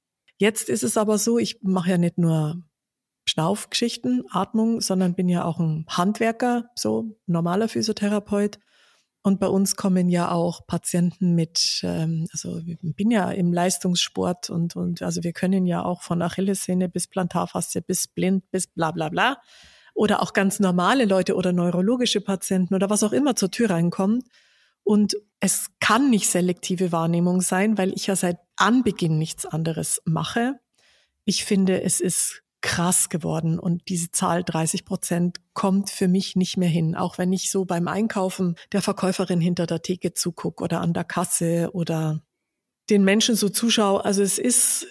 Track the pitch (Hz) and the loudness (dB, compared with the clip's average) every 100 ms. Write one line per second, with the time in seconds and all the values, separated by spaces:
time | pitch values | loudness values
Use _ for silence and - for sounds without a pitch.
0 | _ _ _ - 202 214 - 226 240 220 | _ _ _ 0 0 0 -4 -2 0 0
1 | 214 214 226 233 214 - 190 185 175 180 | 2 2 2 2 0 -2 0 0 2 2
2 | 175 - 170 160 151 175 - _ _ _ | 2 2 2 2 0 -6 -12 _ _ _
3 | _ _ - - 160 208 - - 240 233 | _ _ -4 -2 0 -2 -4 -4 -2 -2
4 | 247 247 - 180 196 220 226 226 - 185 | -2 -2 -2 -4 -2 0 0 0 0 0
5 | 185 175 180 175 175 160 165 156 156 - | 2 2 0 0 0 0 -2 -2 -4 0
6 | 185 208 226 226 247 240 240 - 214 220 | 0 2 0 0 0 0 -4 -6 -2 -2
7 | 226 - - 170 170 185 220 240 214 208 | -4 -8 -2 0 0 0 0 0 -2 0
8 | 202 208 208 202 208 - _ _ _ _ | 0 -2 0 0 0 -4 _ _ _ _
9 | _ _ 196 196 190 190 196 - 202 185 | _ _ 0 2 2 2 0 0 2 2
10 | 180 175 170 175 175 165 - 170 - 175 | 4 2 2 0 0 -4 -6 -4 -2 0
11 | 175 - 180 170 160 - - - 180 170 | 0 2 2 2 0 -2 -2 -2 -4 -2
12 | 160 165 165 - 175 175 165 165 165 - | -2 -2 -4 -8 -8 -8 -8 -8 -8 -2
13 | 208 226 185 196 175 175 180 185 185 175 | 0 2 0 0 0 2 0 0 0 0
14 | - - 185 180 - 170 170 180 180 170 | -2 -2 -2 -2 -4 -4 -4 -4 -4 -4
15 | 180 170 170 - 180 190 185 175 180 180 | -4 -4 -6 -2 0 2 2 0 -2 -6
16 | - 170 175 - 196 196 - 180 185 180 | -4 -2 -2 -2 -2 -2 -2 -2 -2 -4
17 | - 196 180 175 175 185 - 180 - 185 | -6 -4 -4 -2 -4 -4 -6 -6 -4 -4
18 | - - 180 190 - 185 - - 165 170 | -4 -2 0 0 -2 -6 -6 -4 -4 -2
19 | 156 170 202 - _ - - - - - | -4 0 0 0 _ -20 -20 -20 -10 0
20 | 214 202 - - 196 - 190 180 180 262 | 2 2 0 2 2 2 2 4 4 4
21 | 220 190 180 185 185 175 175 175 190 247 | 4 2 2 0 2 2 2 2 2 2
22 | 240 208 202 190 - 190 180 190 196 208 | 0 0 -2 -4 0 0 2 0 2 2
23 | 214 - 285 - 185 - 226 170 170 - | 2 2 2 2 -2 0 0 2 0 0
24 | 196 240 - _ _ _ _ _ - 208 | 0 0 -4 _ _ _ _ _ 2 4
25 | 202 - - _ 190 - - _ - 220 | 4 0 -10 _ -2 -2 -6 _ 0 4
26 | 285 214 - 175 180 175 - 180 185 165 | 4 4 2 2 0 -2 -4 -2 0 0
27 | 165 170 175 185 180 185 214 202 190 196 | 2 2 2 2 0 0 2 2 0 -2
28 | - 190 180 175 _ - 196 254 240 - | -2 0 -2 -4 _ 0 4 4 2 0
29 | 170 156 160 - - 160 160 160 160 - | 0 0 -2 -6 -6 -4 -2 -2 -4 -4
30 | - 160 156 233 240 277 _ _ _ _ | -2 -2 -2 -2 -2 -4 _ _ _ _
31 | _ _ - - - 196 190 185 185 - | _ _ -4 -2 0 2 2 2 0 0
32 | 254 - - - _ _ - - 175 165 | 0 -2 -4 -6 _ _ -4 0 2 2
33 | - 170 165 160 165 165 175 170 - 180 | 0 -2 -2 -2 0 0 -2 -2 -4 -4
34 | 170 - 185 170 180 165 160 185 - 190 | -4 -2 0 0 -2 -2 -2 -4 -6 -8
35 | - 175 175 - _ - 196 196 202 - | -2 0 0 -2 _ -2 0 0 -2 0
36 | 190 190 - 185 185 - 180 165 160 175 | 2 2 0 -2 -2 0 2 2 0 -2
37 | 175 - 180 185 - 196 185 170 175 190 | -4 -2 -2 -2 -2 -2 -2 -2 -2 -2
38 | 220 208 185 185 185 170 - 202 190 196 | -2 -2 -2 -2 -2 -4 -4 -2 -2 0
39 | 190 185 185 175 170 175 170 165 - 180 | -2 0 0 0 0 0 -2 -4 -4 -4
40 | 175 - 180 - 180 - - 165 175 175 | -4 -4 -6 -6 -8 -6 -4 -2 -2 -2
41 | 175 - 180 - 170 170 170 185 165 160 | -2 -4 -2 -2 0 0 -2 -4 -4 -2
42 | 160 156 - _ _ _ _ _ - 202 | -2 -4 -8 _ _ _ _ _ 2 4
43 | 190 208 220 220 202 196 233 220 202 196 | 6 4 2 2 0 0 2 2 2 2
44 | 202 196 196 - 247 240 - - - | 2 2 0 0 2 2 2 -2 -6